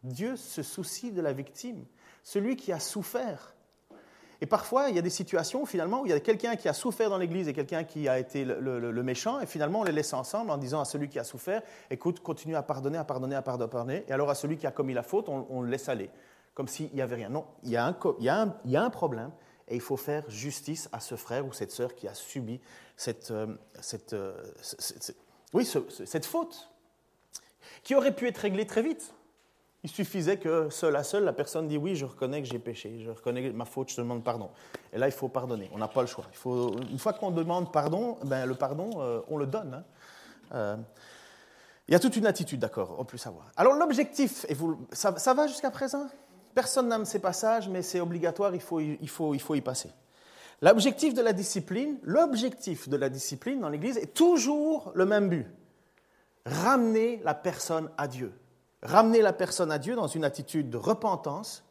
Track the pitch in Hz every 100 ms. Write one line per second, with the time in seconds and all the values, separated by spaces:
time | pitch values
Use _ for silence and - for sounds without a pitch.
0 | 127 127 220 262 - - 147 - 160 -
1 | 247 190 156 135 135 - 247 220 123 _
2 | - - - 202 208 262 - 170 - 214
3 | 180 - 247 - - - _ _ _ -
4 | - - - - 160 208 - 247 277 180
5 | 175 - 190 170 160 254 285 185 165 233
6 | 269 151 147 220 233 233 - 147 247 -
7 | 220 196 180 170 170 143 139 165 160 156
8 | 143 127 127 143 131 120 131 123 120 113
9 | 127 127 214 269 220 165 151 202 196 156
10 | 151 135 127 208 226 143 131 151 139 139
11 | 143 139 117 123 - 208 220 - - 127
12 | 170 175 - 156 151 160 131 135 135 160
13 | 151 127 131 135 131 123 113 123 120 151
14 | 220 135 143 139 147 156 147 131 135 123
15 | 117 190 208 139 127 127 120 123 - 123
16 | 98 - - - _ - 135 - 156 139
17 | 127 113 104 139 - - 127 117 123 180
18 | 185 143 123 170 220 - 127 135 233 -
19 | 165 117 123 160 - _ - 120 117 131
20 | - 147 147 107 135 139 - 156 - 117
21 | - 117 - 120 139 - 101 - 123 123
22 | 101 - - - 117 123 - - - -
23 | - 113 - 110 110 - - - - 110
24 | - 107 95 92 - - - - - -
25 | - - _ _ _ 180 247 151 - -
26 | 92 160 160 339 339 - - _ _ _
27 | _ _ _ - _ _ - - - 277
28 | 277 277 233 240 208 190 214 - 254 330
29 | - - _ _ _ _ _ _ - -
30 | 196 196 160 196 165 160 156 147 165 143
31 | 143 202 196 123 147 160 160 147 156 180
32 | 139 - 131 143 131 123 117 117 107 113
33 | 113 113 - 123 131 110 117 - 131 -
34 | 120 120 117 117 95 - - - - -
35 | 131 131 131 131 123 117 95 104 110 135
36 | 123 - 90 - 123 123 123 104 127 135
37 | 220 214 196 170 165 175 175 156 143 170
38 | 240 226 139 131 127 127 135 147 196 208
39 | 131 117 - 151 139 208 180 127 180 -
40 | - - - - - 127 104 107 113 -
41 | - - - - - - - - - 170
42 | 247 233 214 - 175 131 110 - 90 85
43 | 127 120 123 85 - - 208 285 330 254
44 | - - 269 - - 139 165 160 131 -
45 | 208 180 - 262 294 262 269 254 269 277
46 | 277 - - - - - 247 - 247 226
47 | 214 202 190 175 220 226 190 185 180 180
48 | 170 170 165 170 202 180 - 165 151 147
49 | 151 - 156 143 - 151 127 127 85 -
50 | _ _ - - - - 156 226 202 -
51 | 311 247 233 185 190 196 - 190 294 277
52 | - 214 330 247 247 - - 156 - 139
53 | 135 131 - 143 - 269 175 151 202 233
54 | 151 - 339 339 233 294 302 311 - -
55 | 214 208 202 170 110 - - _ _ _
56 | _ _ _ _ - 139 190 269 233 220
57 | 226 233 165 151 180 - - 165 156 -
58 | 143 127 120 - _ _ _ _ 113 180
59 | 226 226 214 - 180 - 170 151 139 240
60 | 165 160 147 139 143 160 139 120 - 220
61 | 220 180 - 147 214 - _